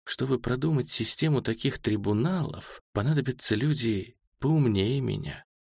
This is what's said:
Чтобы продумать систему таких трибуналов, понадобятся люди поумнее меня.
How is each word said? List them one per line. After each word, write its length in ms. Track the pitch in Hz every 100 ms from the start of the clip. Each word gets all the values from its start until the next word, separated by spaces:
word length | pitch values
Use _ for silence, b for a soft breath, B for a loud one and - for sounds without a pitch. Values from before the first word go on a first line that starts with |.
| -
Чтобы 340 | - 131 127
продумать 500 | - 127 151 151 -
систему 520 | - 113 - 156 139
таких 380 | - 113 143 -
трибуналов, 1000 | - 104 101 104 147 185 - - - - _
понадобятся 640 | 104 120 156 131 - - 107
люди 600 | 147 139 117 104 95 - _ _
поумнее 600 | 139 156 127 98 101 139
меня. 420 | 120 101 - - - _ _